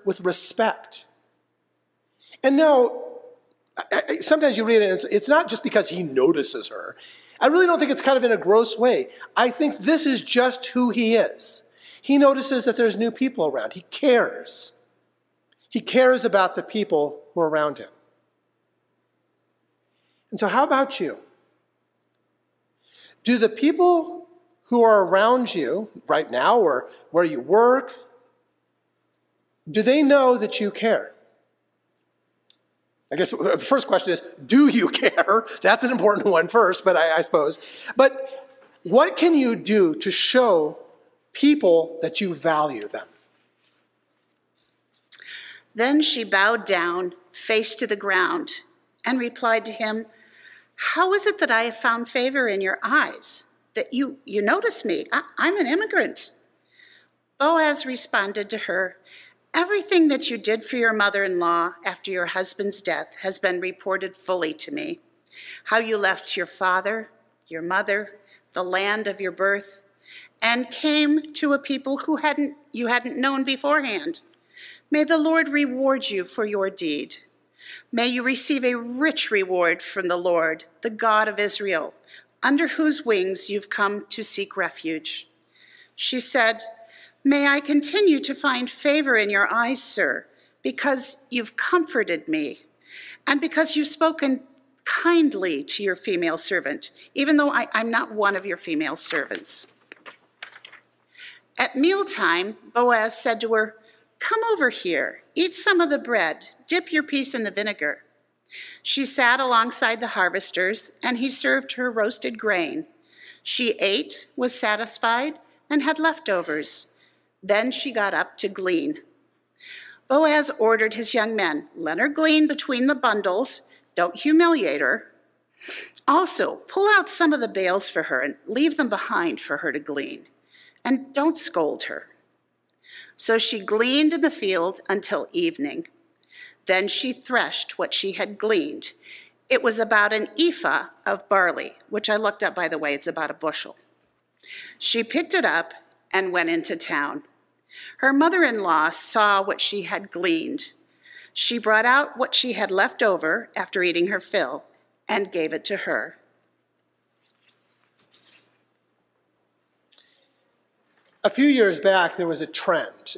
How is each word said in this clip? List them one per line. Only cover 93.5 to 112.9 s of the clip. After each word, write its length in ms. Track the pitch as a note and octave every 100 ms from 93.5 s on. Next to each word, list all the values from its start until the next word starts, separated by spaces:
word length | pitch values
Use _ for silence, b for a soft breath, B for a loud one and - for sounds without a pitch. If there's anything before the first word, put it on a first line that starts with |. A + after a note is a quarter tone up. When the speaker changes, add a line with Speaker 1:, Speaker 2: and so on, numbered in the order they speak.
| D4+ D#4+ D4+
Speaker 2:
you've 120 | D4+
spoken 560 | - D#4+ D#4+ C#4 C4 - _ _ _
kindly 800 | - - E4 E4+ D4+ G3+ F#3 C#3+
to 200 | - -
your 120 | G3+ F3+
female 420 | - F3+ E3+ D#3+
servant, 520 | - F3+ C#3 - - b b
even 240 | - C#4+ D4+
though 160 | C#4+
I, 140 | A#3+ A#3
I'm 180 | A3 A3+
not 200 | A3+ A3+
one 240 | G#3+ G3+ G3
of 100 | G3
your 120 | F3
female 400 | - D3+ D#3 D#3
servants." 720 | - D#3+ C3+ F2+ - - - _ _ - - - _ _ - - - - _ _ _ B B B _ -
At 180 | B3+ C4+
mealtime, 800 | D#4+ G4 G4 - F3+ E3+ G4+ A3 -
Boaz 420 | A#3+ B3 A#3 A3 A3+
said 180 | B3 A3+
to 120 | A3+
her, 220 | A3 A3 - b b b _
"Come 260 | - A4 A#4
over 200 | G4+ C4
here, 500 | - F#3 D#3 - - _ -
eat 180 | F4+
some 260 | - - F#4
of 120 | E4
the 80 | C#4+
bread, 380 | A#3+ A3+ E3 D#3 - - -
dip 240 | F4 F4+
your 120 | D#4
piece 320 | D4+ C#4+ C4+ B3+
in 80 |
the 80 | G#3+
vinegar." 520 | F#3+ G#3 G3+ D3 - _ _ _ _ _ B B B
She 240 | - - C4+
sat 340 | - A#3+ C4
alongside 600 | C4 A#3 A#3 - A#3 A3+
the 160 | A#3 G#3+
harvesters, 720 | F3+ F3+ - - F#3 A3 - -
and 160 | A#3 B3
he 100 | C4
served 440 | - C4+ C4+ C4+
her 180 | - B3+
roasted 480 | A3 G#3+ B3 C4 A3
grain. 480 | G#3+ F#3+ D#3 C#3+ D#3